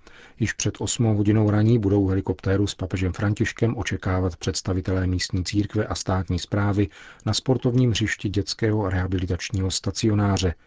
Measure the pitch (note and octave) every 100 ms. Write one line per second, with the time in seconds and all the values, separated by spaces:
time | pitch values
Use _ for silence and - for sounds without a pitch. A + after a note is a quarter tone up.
0 | - - - - A2 - G#2+ - G#2 -
1 | A2+ G#2 G#2 G#2+ G#2 G#2 A2 A#2+ G2 G#2
2 | F#2+ F#2+ - F#2 G2 G2 G2+ - F#2 F#2
3 | F#2 - G#2 G#2 G#2+ - A2+ - F#2+ F#2+
4 | G2+ F#2 F#2 F2 - - - F#2 F2+ F#2
5 | F#2 F#2 - F#2+ F2+ G2+ G2+ G#2+ - -
6 | - F#2 F#2+ F2+ - G2+ G2+ G2+ G2+ -
7 | - - G#2+ G#2+ - B2 C3 B2 B2 G#2+
8 | G2+ - G#2+ G2+ - - A2+ G#2+ G2 F#2
9 | F#2 F#2 F2+ F2+ - F#2+ F#2+ - G2+ -
10 | A2+ G#2 G2+ F#2+ F#2 -